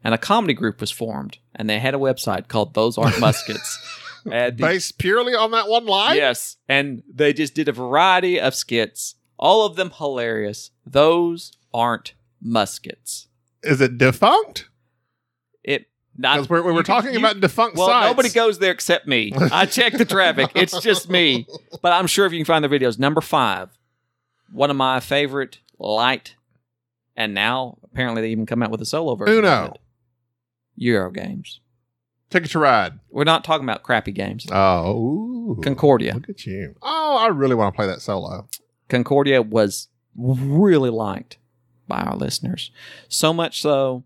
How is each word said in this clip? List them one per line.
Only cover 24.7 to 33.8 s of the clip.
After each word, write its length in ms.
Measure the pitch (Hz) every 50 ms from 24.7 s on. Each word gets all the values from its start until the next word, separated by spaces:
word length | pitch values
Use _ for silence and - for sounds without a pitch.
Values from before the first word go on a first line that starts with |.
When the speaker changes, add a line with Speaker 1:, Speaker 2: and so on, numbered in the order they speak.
| 143
Speaker 1:
my 240 | 139 135 131 131 127
favorite 600 | 120 - 143 143 147 139 131 139 135 120 - - _ _ _ _
light, 580 | - 101 107 107 117 127 131 131 _ - - _ _ _ _ _ _ _ _ _ _ _ _ _ _ _ _
and 180 | - 113 107 101
now 440 | 98 101 110 123 131 131 123 - _ _
apparently 360 | - _ - 127 123 117 113
they 80 | 110 113
even 140 | 110 107 110
come 160 | 110 123 120
out 80 | 120 107
with 100 | 110 110
a 40 | 110
solo 300 | - - 151 165 156 123
version 220 | 101 98 208 220 226 214
Speaker 2:
Uno. 40 | 190
Speaker 1:
of 220 | 151 117 85 - -
it. 60 | - _ _ _ _ _ _ _ _ _ _ _ _ _ _ _ _ _ _ _
Euro 340 | - - 120 120 104 92 92
games. 500 | 90 - 92 95 - - - - - - _ _ _ _ _ _ _ _ _ _ _ _ _ _
Speaker 2:
Ticket 220 | - 180 170 151
to 80 | - 170
Ride. 400 | 151 143 127 110 98 85 73 - _ _
Speaker 1:
We're 140 | _ - 147
not 200 | 156 160 - -
talking 220 | - 160 156 135
about 160 | 127 107 -